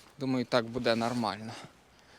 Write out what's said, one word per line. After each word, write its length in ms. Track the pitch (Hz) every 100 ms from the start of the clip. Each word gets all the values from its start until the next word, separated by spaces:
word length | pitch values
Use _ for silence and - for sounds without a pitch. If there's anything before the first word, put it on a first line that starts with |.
| - -
Думаю, 260 | 135 131
так 220 | 120 127 113
буде 300 | 123 120 117
нормально. 560 | 117 123 110 98 110 110 - - - - -